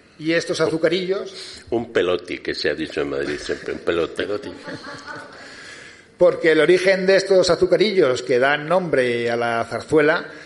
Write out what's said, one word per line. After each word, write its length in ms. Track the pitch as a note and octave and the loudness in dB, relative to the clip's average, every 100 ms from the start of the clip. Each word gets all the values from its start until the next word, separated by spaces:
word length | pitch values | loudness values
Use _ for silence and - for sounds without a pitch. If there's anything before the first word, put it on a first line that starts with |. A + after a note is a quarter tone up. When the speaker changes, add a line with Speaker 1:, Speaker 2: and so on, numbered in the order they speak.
| _ - | _ -10
Speaker 1:
y 140 | D3+ | -2
estos 260 | E3 E3 D#3+ | -2 -2 -2
azucarillos 1040 | D#3+ D#3+ D#3+ F3+ F3+ G3 - - - - - | 0 0 0 0 -2 -4 -6 -14 -18 -16 -4
Speaker 2:
Un 240 | A#2 A#2 | -4 -2
peloti, 460 | G#2+ F2 F2+ - D2 | 0 0 0 -4 -10
que 140 | - | -8
se 160 | D2 D#2 | -4 -2
ha 60 | D2+ | -4
dicho 240 | D2+ D#2+ | -6 -6
en 100 | C#2+ | -4
Madrid 280 | C#2 D2 D2 | -4 -4 -6
siempre, 340 | - C#2+ - | -6 -8 -8
un 80 | - | -8
peloti. 360 | - E2+ D#2 - | -4 -2 -2 -4
Speaker 3:
Peloti. 260 | F2+ G#2 F2+ F2+ - - - - - - - - - - - - - - - - | -6 -6 -10 -16 -14 -14 -16 -18 -16 -16 -16 -20 -20 -20 -20 -20 -20 -20 -10 2
Speaker 1:
Porque 340 | F3 F3 E3 | 2 4 2
el 80 | D#3 | 4
origen 480 | D3+ F3+ F#3+ F#3 F#3 | 6 4 4 2 4
de 80 | F#3+ | 2
estos 340 | F#3+ F#3 F3 | 4 4 4
azucarillos 720 | E3 F3+ E3+ G#3+ F#3+ C3+ B2 | 2 4 4 2 4 2 2
que 160 | - B2 | 0 2
dan 300 | C3+ D3 D3+ | 4 2 0
nombre 640 | F3+ F3 C3+ B2 A#2+ A#2 | 0 0 0 0 0 -2
a 40 | A#2+ | -2
la 300 | A#2 A#2 A2+ | -2 -2 -4
zarzuela, 580 | A#2 - D3+ D3 F3 - - | -6 0 2 4 2 -4 -16